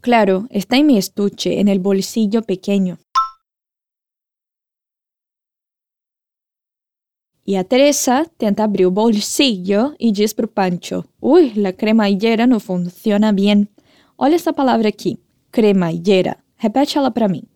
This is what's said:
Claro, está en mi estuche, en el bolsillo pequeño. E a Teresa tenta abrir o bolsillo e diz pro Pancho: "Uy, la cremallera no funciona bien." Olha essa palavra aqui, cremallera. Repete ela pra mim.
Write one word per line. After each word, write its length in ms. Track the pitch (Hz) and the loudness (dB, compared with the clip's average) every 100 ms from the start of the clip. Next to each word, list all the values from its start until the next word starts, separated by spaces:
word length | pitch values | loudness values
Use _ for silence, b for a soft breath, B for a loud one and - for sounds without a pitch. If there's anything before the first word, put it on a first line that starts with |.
| 247 | 2
Claro, 400 | 233 196 190 220 | 2 2 0 -2
está 260 | 208 - 247 | -6 -2 2
en 80 | 302 | 4
mi 140 | 226 | 2
estuche, 600 | 185 - 202 - 180 - | 0 -4 -4 -4 -4 0
en 80 | 202 | 0
el 120 | 196 | 0
bolsillo 640 | 190 196 190 233 214 220 | 0 -2 -2 -2 -2 -2
pequeño. 560 | 220 185 - 202 185 170 _ - - _ _ _ _ _ _ _ _ _ _ _ _ _ _ _ _ _ _ _ _ _ _ _ _ _ _ _ _ _ _ _ _ _ _ _ _ _ _ _ _ _ | -4 -6 -2 -2 -2 -6 _ -6 -6 _ _ _ _ _ _ _ _ _ _ _ _ _ _ _ _ _ _ _ _ _ _ _ _ _ _ _ _ _ _ _ _ _ _ _ _ _ _ _ _ _
E 140 | - 196 | -6 -4
a 60 | |
Teresa 680 | 185 254 285 269 - 254 330 _ | 0 2 4 2 0 0 -2 _
tenta 280 | 220 202 214 | -4 -2 -2
abrir 200 | 190 180 | 0 0
o 60 | |
bolsillo 1040 | 185 226 214 - - 277 196 180 202 269 302 | 2 0 0 -2 0 0 0 -2 0 -2 -2
e 140 | 233 | -2
diz 220 | 202 214 - | 0 -2 -2
pro 100 | 226 | -6
Pancho: 640 | - 185 175 - 180 - _ | -2 -2 -4 -8 -10 -10 _
"Uy, 360 | 233 330 285 214 | 2 4 4 0
la 180 | 202 | -4
cremallera 720 | 185 214 226 202 196 226 226 247 | -2 0 2 2 0 0 2 2
no 140 | 226 | 0
funciona 720 | - 180 175 - 220 202 220 | -2 -6 -6 -6 -2 0 2
bien." 420 | 196 202 208 208 _ b b b - | 2 2 2 0 _ b b b -2
Olha 200 | 269 339 | 0 0
essa 180 | 339 | -2
palavra 360 | 320 269 233 214 | -2 0 2 0
aqui, 280 | 208 185 - _ _ _ | -2 -8 -8 _ _ _
cremallera. 880 | - 214 196 170 170 175 185 180 - _ _ | 0 2 2 0 -2 0 2 0 -6 _ _
Repete 440 | 220 233 285 302 | -4 0 -2 0
ela 100 | 269 | -2
pra 180 | 233 214 | 0 -2
mim. 220 | 170 - | -2 -8